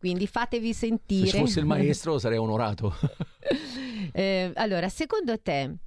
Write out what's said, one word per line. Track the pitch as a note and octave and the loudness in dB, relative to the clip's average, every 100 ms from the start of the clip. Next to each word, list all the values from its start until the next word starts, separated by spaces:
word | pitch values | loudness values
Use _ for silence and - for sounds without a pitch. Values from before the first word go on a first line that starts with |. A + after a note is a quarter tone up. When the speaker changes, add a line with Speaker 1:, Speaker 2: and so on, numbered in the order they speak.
Speaker 1:
quindi | F3+ F3+ G3+ | -4 -2 -2
fatevi | - A#3+ A#3 A3+ | -2 -2 -2 -2
sentire. | G#3+ A3+ A3+ - G3 G3 | -2 0 -2 0 2 4
Speaker 2:
Se | |
ci | - | 4
fosse | A#3+ F3+ | 4 2
il | D3+ | 2
Speaker 1:
<laughs> | |
Speaker 2:
maestro | D3 C#3+ C#3+ E3 C#3+ | 4 4 2 0 0
sarei | A#2 A2+ | 2 2
onorato. | A2+ G#2+ A2 G2+ G#2+ - | 2 2 0 0 -2 0
<laughs> | C#3+ - - - - C#4+ D4 B3 C4 A3 F3 | -2 -2 -10 -6 -2 -2 -2 -10 -8 -6 -4
Speaker 1:
Eh, | - G3 F#3+ F#3 - | -2 0 0 -2 -2
allora, | G3+ F3+ F#3 | -2 0 -2
secondo | - D#4+ A4 D4 E4 | -4 -2 -2 -2 -2
te | - C#3+ C3+ D#3+ | -2 -2 -2 -6